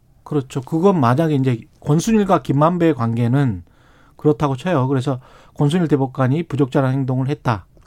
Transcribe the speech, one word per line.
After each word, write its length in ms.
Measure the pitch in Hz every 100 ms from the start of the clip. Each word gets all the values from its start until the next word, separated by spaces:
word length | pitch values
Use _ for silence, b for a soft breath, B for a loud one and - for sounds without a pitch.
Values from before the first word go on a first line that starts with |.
| _ _
그렇죠. 380 | - 151 131 143
그건 380 | 127 160 196 180
만약에 360 | 120 127 165 143
이제 240 | 131 113 - _
권순일과 640 | - 160 226 220 196 170
김만배의 500 | - 139 156 180 165
관계는 680 | 131 117 117 117 135 135 90 b b b b b -
그렇다고 400 | 151 147 147 131
쳐요. 320 | 185 156 131
그래서 320 | 135 139 127 b b b -
권순일 320 | 147 180 160
대법관이 560 | 139 135 131 127 151
부적절한 500 | 165 131 131 151 131
행동을 360 | 135 131 127 135
했다. 360 | 151 131 104 - _